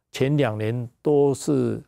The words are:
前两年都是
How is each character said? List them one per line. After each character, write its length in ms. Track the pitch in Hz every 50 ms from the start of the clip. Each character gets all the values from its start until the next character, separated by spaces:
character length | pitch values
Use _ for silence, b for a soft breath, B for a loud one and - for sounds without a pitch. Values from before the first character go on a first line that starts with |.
| _ _
前 260 | - - - 135 147
两 180 | 147 143 117 107
年 320 | 107 107 107 117 123 120 113 - _
都 320 | - 151 147 143 143 139 135
是 480 | - - - 147 131 123 117 107 110 -